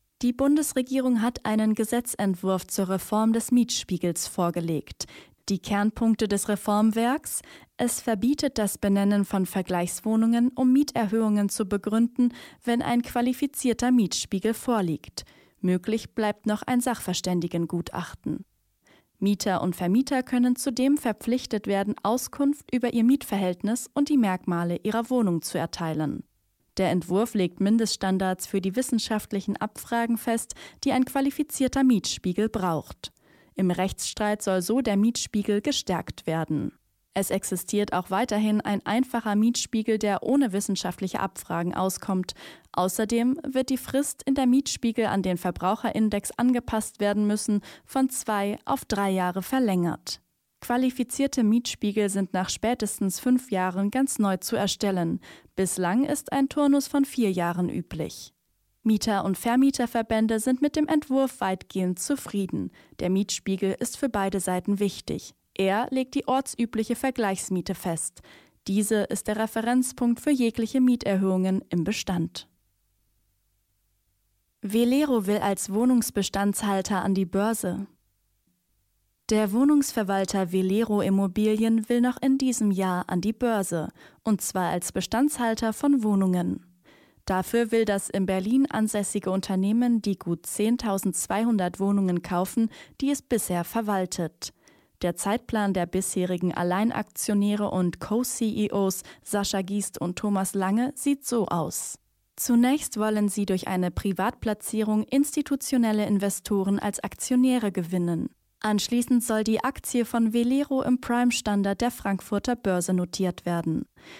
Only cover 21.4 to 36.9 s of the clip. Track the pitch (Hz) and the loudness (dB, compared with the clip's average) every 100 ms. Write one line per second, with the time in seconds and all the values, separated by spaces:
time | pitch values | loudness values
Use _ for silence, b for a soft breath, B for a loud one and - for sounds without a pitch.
21.4 | - 208 196 196 202 - 202 254 - - | -2 -4 0 0 -2 -2 -2 -2 -4 -2
22.4 | 285 285 - 247 254 233 233 277 - 196 | 0 0 -4 -2 0 2 4 4 2 -2
23.4 | 185 180 202 247 - - 285 294 214 185 | 0 -2 -2 -4 -4 -2 2 4 4 0
24.4 | - 170 170 175 214 220 233 254 208 165 | -2 -2 -2 -2 -2 -2 0 0 2 0
25.4 | - 165 165 - 165 156 151 147 - _ | -2 -4 -4 -4 -4 -2 -4 -6 -12 _
26.4 | _ _ _ - 185 185 160 185 233 208 | _ _ _ -2 0 0 0 0 0 0
27.4 | 180 180 196 226 220 - 190 190 190 185 | -2 0 2 2 2 -2 0 0 0 -2
28.4 | - 196 185 208 262 226 - 214 - 196 | -4 -2 -2 -2 -2 -2 0 -4 -2 -6
29.4 | 196 - 214 - - 233 233 226 - 226 | -4 -4 -6 -8 -4 -2 0 -2 0 -2
30.4 | - - B B 277 254 254 277 269 - | -4 -14 B B 0 2 2 0 0 -2
31.4 | 294 - 254 269 262 214 - - 180 180 | -4 0 0 4 6 4 2 -4 -2 0
32.4 | 214 214 185 156 - - - b b b | 0 0 0 -2 -4 -14 -18 b b b
33.4 | b - 185 180 185 - - - 208 208 | b 0 0 2 0 -2 -8 -2 -2 0
34.4 | - 185 175 240 240 202 220 233 - 208 | 0 0 2 0 2 2 2 0 -4 -2
35.4 | 202 202 285 - - 180 - - - 160 | 0 0 0 -2 -2 -4 -4 -8 -4 -4
36.4 | 160 156 - - _ | -2 -2 -4 -10 _